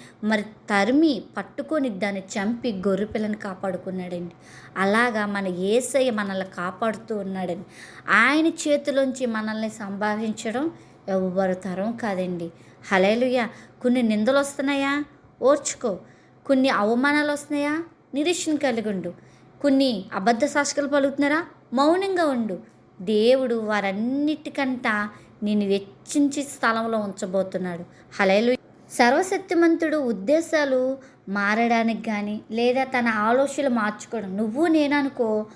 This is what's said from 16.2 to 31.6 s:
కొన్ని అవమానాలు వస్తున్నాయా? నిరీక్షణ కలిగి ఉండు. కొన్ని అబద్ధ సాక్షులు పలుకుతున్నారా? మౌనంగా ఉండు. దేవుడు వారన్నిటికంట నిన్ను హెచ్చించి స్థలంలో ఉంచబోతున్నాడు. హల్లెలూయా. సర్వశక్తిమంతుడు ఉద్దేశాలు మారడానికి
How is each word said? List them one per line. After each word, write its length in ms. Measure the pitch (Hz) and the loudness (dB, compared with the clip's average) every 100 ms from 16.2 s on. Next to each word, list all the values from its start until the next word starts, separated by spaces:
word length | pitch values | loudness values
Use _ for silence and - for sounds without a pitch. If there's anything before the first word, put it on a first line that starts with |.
| _ - - | _ -12 0
కొన్ని 220 | 269 262 | 4 4
అవమానాలు 640 | 196 208 233 285 294 294 | 4 2 2 2 2 2
వస్తున్నాయా? 500 | 294 - 294 285 302 339 - _ | -2 -4 -2 0 -2 -6 -14 _
నిరీక్షణ 420 | 262 302 349 - 302 | -2 0 0 0 0
కలిగి 320 | 277 233 214 | 0 0 -2
ఉండు. 240 | 190 175 - - - - - | -4 -6 -10 -18 -20 -20 -2
కొన్ని 420 | 285 269 269 208 185 | 2 4 4 0 -6
అబద్ధ 320 | 196 190 233 | -2 0 2
సాక్షులు 440 | 285 294 277 - 285 | 2 2 0 -2 0
పలుకుతున్నారా? 580 | 285 277 269 285 302 349 - - | 2 2 2 2 0 -2 -12 -6
మౌనంగా 520 | 240 285 359 392 359 | 0 2 2 0 0
ఉండు. 340 | 320 254 214 175 - - _ - | 0 0 -2 -6 -12 -20 _ -10
దేవుడు 540 | 190 214 226 262 262 | -2 2 4 4 2
వారన్నిటికంట 1300 | 233 214 214 196 196 233 277 294 294 - 277 269 254 247 208 208 - - - | -2 -2 -2 -2 -2 -2 0 -2 -2 -6 -4 -4 -2 -2 -2 -2 -10 -20 -8
నిన్ను 240 | 208 208 202 | -2 0 2
హెచ్చించి 760 | 196 196 - - 302 285 285 | 0 -2 -16 -4 0 0 0
స్థలంలో 560 | 277 - 240 226 226 226 | -6 -2 0 0 -2 -2
ఉంచబోతున్నాడు. 840 | 202 190 196 190 190 185 180 170 175 - - - | -4 -6 -4 -2 -2 -4 -6 -8 -12 -20 -14 0
హల్లెలూయా. 360 | 196 196 233 254 - - - | 4 4 4 0 -4 -20 -8
సర్వశక్తిమంతుడు 1040 | - 240 277 370 392 - 339 339 330 320 302 | 2 4 4 2 -2 0 4 4 4 2 0
ఉద్దేశాలు 1000 | 254 202 196 311 330 320 285 262 254 269 - - - | -2 -2 2 2 2 0 2 2 0 -4 -10 -18 -8
మారడానికి 720 | 202 202 214 | -2 0 2